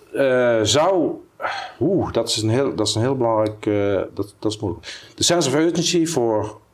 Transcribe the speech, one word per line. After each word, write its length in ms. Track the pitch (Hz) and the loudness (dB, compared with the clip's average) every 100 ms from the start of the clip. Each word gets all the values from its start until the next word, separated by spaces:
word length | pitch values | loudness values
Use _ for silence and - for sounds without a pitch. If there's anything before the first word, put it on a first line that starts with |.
| - | -8
eh, 460 | 135 135 127 123 113 | 0 2 4 4 2
zou, 520 | 104 147 170 185 131 - - - - - - - | 2 2 2 2 0 -4 -12 -10 -8 -8 -10 -4
oeh, 320 | 156 175 82 | -2 0 0
dat 180 | 117 110 | -2 -2
is 120 | 110 | -2
een 80 | 107 | 0
heel, 260 | 120 139 82 | 2 0 0
dat 120 | 104 | -2
is 80 | 107 | 0
een 60 | |
heel 140 | 127 131 | 0 0
belangrijk, 480 | 113 110 107 107 110 | 2 2 0 -2 -2
eh, 360 | 104 101 95 - | 0 2 0 -2
dat, 220 | - - - | -6 -10 -6
dat 120 | 110 | -6
is 80 | 107 | -4
moeilijk. 520 | 101 82 - - - - | -6 -6 -10 -18 -18 -4
De 80 | |
sense 260 | - 175 139 | 0 2 2
of 60 | 143 | 2
urgency 500 | 170 165 - 175 160 | 2 0 0 0 0
voor, 540 | 131 117 107 104 - - | 0 0 0 -2 -10 -20